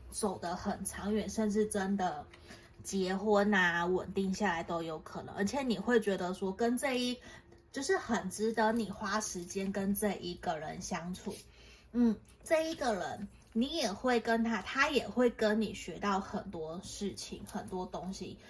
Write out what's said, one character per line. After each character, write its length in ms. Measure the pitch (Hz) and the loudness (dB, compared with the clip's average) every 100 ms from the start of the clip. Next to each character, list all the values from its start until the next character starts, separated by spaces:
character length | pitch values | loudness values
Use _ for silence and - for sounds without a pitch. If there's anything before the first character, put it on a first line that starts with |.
| - | -12
走 260 | - 208 180 | -4 -2 -2
得 180 | 170 180 | -4 -4
很 280 | 208 180 190 | -4 -4 -6
长 280 | - 190 | -6 -2
远， 140 | 214 202 | 0 0
甚 220 | 220 214 | 0 2
至 160 | 208 214 | 2 2
真 320 | 208 190 202 | 0 0 2
的 260 | 180 151 - - - - - - | 0 -2 -10 -18 -20 -20 -20 -16
结 320 | - 196 185 190 | -4 -2 0 0
婚 360 | 208 202 202 | 4 6 8
啊， 320 | 196 180 170 175 | 6 6 4 2
稳 280 | 185 - | 2 0
定 180 | 196 190 | 0 0
下 180 | 190 202 | 2 2
来 100 | 170 | 0
都 200 | 170 170 | 0 -2
有 160 | 165 156 | -2 -6
可 240 | - 170 | -8 -12
能。 100 | 127 | -8
而 100 | - | -2
且 200 | 202 277 | 0 0
你 140 | 262 185 | 0 0
会 220 | 214 233 | 4 4
觉 160 | 208 185 | 4 0
得 180 | 180 190 | 0 -2
说， 160 | 190 | -2
跟 260 | 190 233 247 | 2 2 2
这 220 | 277 254 | 2 0
一， 200 | 247 240 - - - - _ | 0 -4 -8 -20 -20 -20 _
就 100 | 269 | -4
是 160 | 285 381 | 2 2
很 320 | - 202 185 | 2 0 0
值 240 | - 220 | -2 0
得 180 | 226 220 | 4 4
你 200 | 233 202 | 4 0
花 280 | 202 208 214 | -4 -2 -2
时 240 | - 185 | -2 -6
间 280 | 175 196 196 | -6 -4 -2
跟 220 | 202 196 | 0 0
这 200 | 196 208 180 | 2 0 0
一 180 | 175 175 | -4 -6
个 220 | 180 160 | -4 -4
人 200 | 156 165 | -4 -8
相 320 | - 175 175 180 | -6 -6 -6 -8
处。 180 | - - - - - - - | -8 -10 -12 -20 -20 -20 -6
嗯， 220 | 233 233 208 - - | 2 4 2 -4 -12
这 260 | - 320 320 | 0 2 2
一 60 | 330 | -2
个 180 | 269 | 0
人， 340 | 196 156 - 202 - - | 0 -2 -6 -10 -14 -6
你 220 | 226 269 330 | -2 0 0
也 160 | 226 | -2
会 280 | 196 254 240 | 0 2 2
跟 240 | 226 226 | 2 2
他， 180 | 226 220 | 2 -2
他 280 | - 262 294 | -2 2 4
也 160 | 262 - | 2 0
会 240 | 240 247 | 2 2
跟 280 | - 214 214 | 4 2 2
你 140 | 214 | 0
学 260 | - - 165 | -4 -10 -4
到 200 | 202 190 | 0 0
很 300 | - 180 196 | 0 -6 -6
多 300 | 175 156 175 | -6 -6 -8
事 320 | - - 202 - | -10 -6 -6 -6
情、 280 | - 196 - | -10 -12 -10
很 220 | 208 - | -10 -6
多 180 | 185 185 | -6 -6
东 260 | 170 180 | -8 -8
西。 240 | 190 185 - - | -8 -10 -12 -18